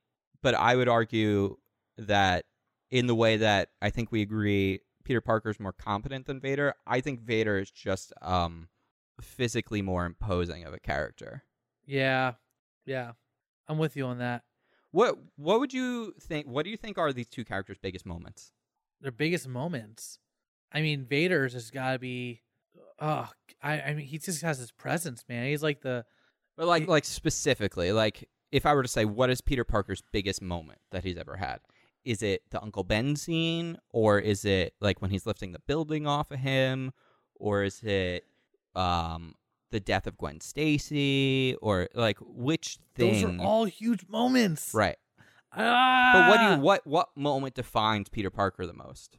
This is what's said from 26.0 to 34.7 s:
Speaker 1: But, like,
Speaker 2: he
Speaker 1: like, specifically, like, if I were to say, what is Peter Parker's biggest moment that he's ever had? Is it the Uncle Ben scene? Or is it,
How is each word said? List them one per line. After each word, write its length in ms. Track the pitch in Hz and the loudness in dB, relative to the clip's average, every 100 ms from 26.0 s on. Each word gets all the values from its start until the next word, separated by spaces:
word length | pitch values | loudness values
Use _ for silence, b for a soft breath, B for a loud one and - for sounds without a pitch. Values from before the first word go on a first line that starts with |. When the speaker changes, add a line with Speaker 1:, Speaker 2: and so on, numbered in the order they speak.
| 117 _ _ _ _ - | -6 _ _ _ _ -4
Speaker 1:
But, 100 | 165 | 2
like, 160 | 170 | 2
Speaker 2:
he 40 | 156 | 4
Speaker 1:
like, 160 | 156 | 2
specifically, 880 | - - 160 - 147 123 101 - 87 | 2 -4 -4 0 0 0 0 0 0
like, 360 | 110 107 - - _ _ | 2 0 -2 -14 _ _
if 140 | 139 | 0
I 80 | 151 | 4
were 80 | 147 | 2
to 60 | 123 | 2
say, 160 | 123 | 0
what 240 | 107 104 127 | 0 2 2
is 100 | 127 | 2
Peter 220 | - 135 | 0 -2
Parker's 380 | 113 107 98 95 - | 0 -2 -2 -6 -4
biggest 280 | 110 98 95 | -4 -2 -4
moment 380 | 95 85 78 - _ | -6 -8 -8 -20 _
that 140 | 92 | -8
he's 140 | 90 85 | -6 -8
ever 180 | 80 90 | -10 -8
had? 220 | 73 57 _ b b _ | -8 -8 _ b b _
Is 180 | 131 110 | -6 -2
it 200 | 107 95 - | -2 -2 -4
the 120 | 98 | -10
Uncle 220 | 107 101 | -8 -6
Ben 300 | 92 107 135 147 | -2 0 0 -2
scene? 600 | - 165 165 165 170 165 _ | -2 -2 -2 -2 -6 -10 _
Or 280 | 117 107 101 | 2 4 4
is 260 | 104 101 104 | 2 0 2
it, 260 | 95 85 | 2 0